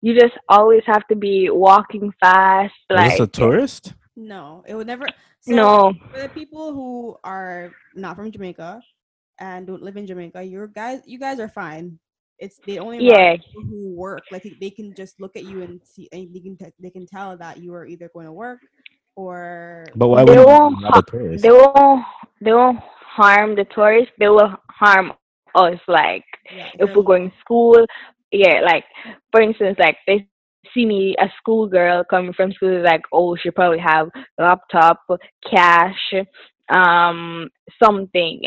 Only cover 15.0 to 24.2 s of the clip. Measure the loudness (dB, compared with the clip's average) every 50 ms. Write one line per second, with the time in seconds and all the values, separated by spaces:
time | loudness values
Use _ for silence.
15 | -20 -20 _ _ -20 -20 _ -20 -20 -18 -16 -16 -16 -16 -20 -20 _ _ _ -20
16 | -20 _ -20 -20 -20 -20 -20 -20 _ -20 -20 _ -20 -20 _ _ -20 -20 _ -20
17 | -20 -20 -18 -18 -16 -16 -18 -18 -20 -20 -20 -20 -20 -20 -20 -20 -20 -20 -20 -20
18 | -20 -20 _ -20 -20 -20 -20 -18 -18 -18 -18 _ _ _ _ _ _ -20 _ _
19 | _ _ _ -18 -16 -16 -16 -16 -16 -16 -18 -18 -18 -20 -20 -20 -20 -18 -4 -2
20 | 0 2 2 4 6 6 8 8 8 8 8 8 6 4 0 -4 -2 2 2 2
21 | 2 2 -8 -10 -10 -10 -10 0 4 6 8 8 8 8 6 6 6 6 4 2
22 | -2 -10 -20 -20 -20 _ _ _ -4 0 2 2 2 2 0 -4 -10 -20 _ _
23 | -20 -20 -2 2 4 4 4 4 2 0 -4 -6 -6 _ -2 0 2 2 4 2
24 | 0 -2 _ _